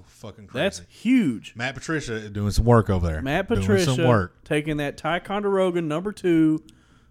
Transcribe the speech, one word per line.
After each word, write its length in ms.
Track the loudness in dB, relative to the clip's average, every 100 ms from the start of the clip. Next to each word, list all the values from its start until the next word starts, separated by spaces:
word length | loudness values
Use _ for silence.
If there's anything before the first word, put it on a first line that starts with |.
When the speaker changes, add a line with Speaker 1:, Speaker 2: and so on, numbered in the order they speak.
| -20
Speaker 1:
fucking 440 | _ -20 -20 -14
Speaker 2:
That's 260 | -6 -6 -6
Speaker 1:
crazy. 120 | -20
Speaker 2:
huge. 600 | -8 0 2 2 -4 -10 -10
Speaker 1:
Matt 180 | -8 -8
Patricia 380 | -6 -6 -6
is 160 | -8 -8
doing 220 | -4 -2
some 120 | 2 6
work 240 | 6 6
over 180 | 0 0
there. 140 | -2
Speaker 2:
Matt 260 | -2 -2 0
Speaker 1:
Doing 100 | -2
Speaker 2:
Patricia 340 | 2 2 2 2
Speaker 1:
some 120 | 2
work. 360 | 2 0 _ -4
Speaker 2:
taking 320 | -4 -2 -4
that 180 | -6 -6
Ty 240 | -4 -4
Conderoga 600 | -4 -4 -2 0 0 0
number 280 | -2 -4 -6
two 500 | -4 0 4 4 2 -6 _ _ _ _